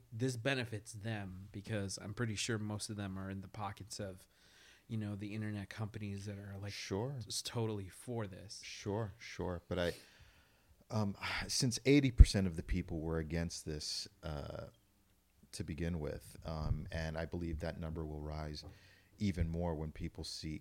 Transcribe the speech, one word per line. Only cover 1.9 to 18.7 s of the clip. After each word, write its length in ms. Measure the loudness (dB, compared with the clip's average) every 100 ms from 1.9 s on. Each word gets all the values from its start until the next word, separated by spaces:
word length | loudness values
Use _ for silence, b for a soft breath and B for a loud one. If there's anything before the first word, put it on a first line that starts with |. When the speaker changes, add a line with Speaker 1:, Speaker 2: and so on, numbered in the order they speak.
| -4
Speaker 1:
I'm 120 | -6
pretty 200 | -2 -2
sure 240 | 0 0 0
most 320 | -2 -4 -4
of 60 | -4
them 200 | -4 -4
are 140 | -6
in 120 | -6
the 40 | -8
pockets 520 | -8 -8 -8 -10 -8
of, 160 | -8 -10 -16 B B B B B -8
you 100 | -4
know, 160 | -2
the 220 | -4 -4 -4
internet 340 | -2 -4 -6
companies 560 | -4 -4 -4 -6 -4 -6
that 100 | -8
are, 200 | -8 -8
like, 120 | -8
Speaker 2:
Sure. 420 | -8 -2 0 0 -4
Speaker 1:
just 220 | -6 -6 -4
totally 420 | -2 -2 -2 -6
for 380 | -10 -6 -4 -4
this. 320 | -8 -12 -12
Speaker 2:
Sure, 480 | -12 -8 -2 0 -2 -6
sure. 440 | -10 -4 -2 -4 0
But 100 | 2
I, 140 | 2 0 B B B B B B B -20 -4
um, 240 | 0 0 -2 -2
<sighs> 160 | -2 0
since 320 | 2 2 4 6
eighty 240 | 8 8
percent 380 | 12 12 12 2
of 80 | 0
the 60 |
people 340 | 0 0 0 -2
were 200 | 0 0
against 460 | 0 0 0 -2
this, 440 | -6 -4 -4 -6 -6 -10
uh, 400 | -8 -6 -6 -8 -10 -16 _ _ _ _ _ _ -14
to 100 | -8
begin 380 | -4 -2 0 0
with, 360 | -2 -4 -10 -12
um, 420 | -6 -2 0 0 0
and 260 | -4 -2 -2
I 80 | -4
believe 340 | -2 -4 -2
that 180 | -4 -4
number 240 | -4 -4
will 160 | -4 -6
rise 440 | -6 -4 -4 -6 -10